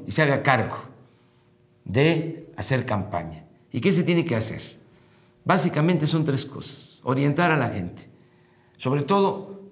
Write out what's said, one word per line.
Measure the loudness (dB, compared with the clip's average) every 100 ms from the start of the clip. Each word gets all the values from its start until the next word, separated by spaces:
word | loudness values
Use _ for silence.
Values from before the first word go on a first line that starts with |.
| -4
y |
se | 0
haga | 2 2
cargo | 4 2 2 -6 -14 -20 -20 _ _ _ _ _ _ _
de | -4 2 4 2 -2 -8 -12 -8
hacer | -2 -2 0
campaña. | -4 -4 -6 -8 -14 -20 _ _
¿Y | -2
qué | 2
se | 2
tiene | 4 2
que | 2 -2
hacer? | -2 -6 -12 -18 -20 _ _ _ _ _
Básicamente | 0 2 2 2 2 2 2
son | 0
tres | 0 -2 -4
cosas. | -10 -14 -14 -18 -8
Orientar | -2 0 2 2 2
a | 2
la | 0
gente, | -4 -8 -10 -20 -20 _ _ _ _ _ -8
sobre | -2 0
todo | 2 2 2 0 -8 -16 -8